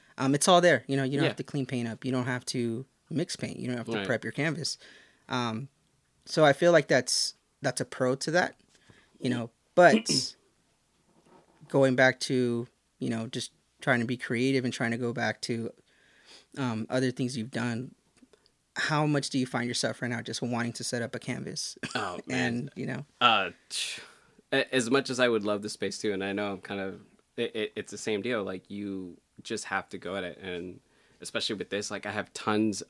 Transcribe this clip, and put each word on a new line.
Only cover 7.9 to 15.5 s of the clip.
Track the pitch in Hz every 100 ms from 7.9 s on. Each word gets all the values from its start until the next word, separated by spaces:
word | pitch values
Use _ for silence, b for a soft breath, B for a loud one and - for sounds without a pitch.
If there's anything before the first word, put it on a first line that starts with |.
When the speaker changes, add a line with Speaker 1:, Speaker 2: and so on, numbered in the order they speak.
| - 127 135
Speaker 1:
to | -
that, | 170 - - _ _ b b b b
you | 123
know, | 120 117 _ _
but | - 170 220 -
<clears throat> | 143 - - _ _ _ _ _ _ _ _ _ - _ _ -
going | 143 135 127
back | 131 123
to, | - 131 123 120 123 _ _ -
you | 131
know, | 113 113
just | 131 - _ _ _
trying | - 123
to | 117
be | 120
creative | - 120 131 135
and | 123
trying | - 117
to | 117
go | 120
back | 120 110 -
to, | -